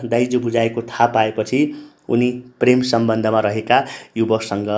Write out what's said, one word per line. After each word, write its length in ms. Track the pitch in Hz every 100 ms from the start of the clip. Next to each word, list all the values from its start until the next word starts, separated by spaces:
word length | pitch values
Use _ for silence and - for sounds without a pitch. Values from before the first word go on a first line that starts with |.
| 120
दाइजो 340 | 117 127 123
बुझाएको 420 | 120 117 113 117
थाहा 240 | 113 - 120
पाएपछि 840 | 117 110 110 107 131 147 147 - _ -
उनी 220 | 117 123 123 - -
प्रेम 220 | 123 127
सम्बन्धमा 580 | 127 117 113 110 110 110
रहेका 460 | 107 107 107 127 - - - 113
युवकसँग 520 | 110 110 - 101 104